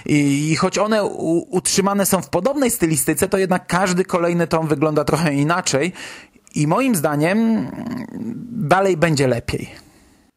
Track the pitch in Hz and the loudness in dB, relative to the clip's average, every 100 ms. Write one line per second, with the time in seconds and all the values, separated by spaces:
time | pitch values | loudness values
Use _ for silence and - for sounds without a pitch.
0 | - 147 143 139 151 160 185 185 208 220 | 0 2 2 2 0 0 0 0 0 0
1 | 196 - - 170 - 180 - - 190 202 | 0 -4 -2 -2 0 -2 0 0 2 0
2 | 190 185 170 170 190 277 254 233 170 160 | 2 0 0 0 0 0 0 0 0 0
3 | - 156 190 196 190 180 - 175 190 180 | 0 0 0 0 0 0 0 0 2 0
4 | 185 180 170 170 165 165 156 135 156 151 | 0 0 2 0 2 0 0 0 2 2
5 | 143 143 165 139 147 175 180 135 165 - | 0 0 2 2 2 0 0 0 -2 -4
6 | - - - _ _ - 151 185 269 208 | -14 -18 -20 _ _ -2 0 2 2 0
7 | 151 147 160 208 226 220 - - - - | 0 0 0 2 2 0 -2 -8 -10 -10
8 | - - 110 - - - 143 180 196 170 | -10 -10 -10 -10 -10 -6 0 2 2 2
9 | 165 143 135 117 - - - - - _ | 2 2 2 0 -2 -8 -8 -16 -20 _
10 | _ _ _ | _ _ _